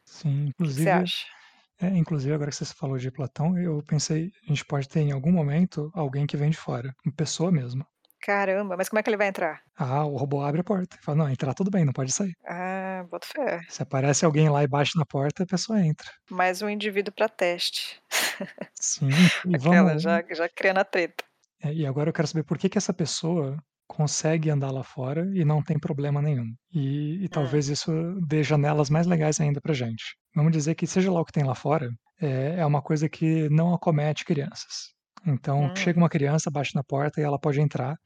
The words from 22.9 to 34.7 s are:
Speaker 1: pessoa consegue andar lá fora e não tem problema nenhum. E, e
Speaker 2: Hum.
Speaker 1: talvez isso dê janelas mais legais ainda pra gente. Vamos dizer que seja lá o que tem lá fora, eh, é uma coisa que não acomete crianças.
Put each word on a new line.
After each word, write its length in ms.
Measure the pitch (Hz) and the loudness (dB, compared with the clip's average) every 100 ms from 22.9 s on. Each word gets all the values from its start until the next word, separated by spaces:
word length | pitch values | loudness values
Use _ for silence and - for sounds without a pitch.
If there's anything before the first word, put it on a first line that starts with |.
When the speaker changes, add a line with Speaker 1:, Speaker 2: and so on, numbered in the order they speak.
Speaker 1:
pessoa 680 | 180 160 - 165 175 139 143 - _ - | -2 -4 -4 -2 -2 -2 -6 -12 _ -10
consegue 600 | - 147 - 156 165 156 | -2 -2 0 0 2 2
andar 200 | 147 139 | 0 0
lá 120 | 135 | -4
fora 420 | 127 - 127 151 180 196 | -8 -8 -4 -2 -2 0
e 100 | 151 | 2
não 180 | 151 | 2
tem 160 | - 156 | 2 -2
problema 420 | - 143 143 143 | -2 -2 -2 0
nenhum. 260 | 147 139 117 117 _ | 0 0 -4 -10 _
E, 520 | 165 135 143 147 175 185 | -2 -2 -2 -4 -4 -4
e 40 | |
Speaker 2:
Hum. 280 | - 135 147 | -2 0 0
Speaker 1:
talvez 100 | 139 | 0
isso 220 | 147 - 160 165 190 160 | -2 -2 -2 -2 -4 -2
dê 160 | 156 | 0
janelas 460 | 143 151 143 151 139 | 2 2 4 2 2
mais 180 | 151 170 | 2 4
legais 320 | 170 151 151 | 2 2 2
ainda 200 | 147 143 | 0 0
pra 120 | - | 0
gente. 420 | 143 120 113 - - _ - | -2 -2 -6 -10 -16 _ 2
Vamos 160 | 156 | 4
dizer 220 | 160 147 165 | 4 2 0
que 120 | 160 | 0
seja 240 | 190 190 | 0 2
lá 100 | 175 | 2
o 40 | 156 | 0
que 80 | |
tem 100 | - 139 | 0 0
lá 100 | 120 | 0
fora, 340 | 143 156 123 117 _ - | 0 0 0 -8 _ -6
eh, 340 | 151 131 139 175 | -2 0 -2 0
é 60 | 156 | 2
uma 160 | 143 | 2
coisa 260 | - 156 151 | 0 0 -2
que 400 | - 160 160 151 | 0 0 2 4
não 240 | 151 165 | 4 4
acomete 520 | 170 - 151 147 147 - | 2 2 2 2 -2 -2
crianças. 680 | 156 143 - - | -2 -4 -10 -14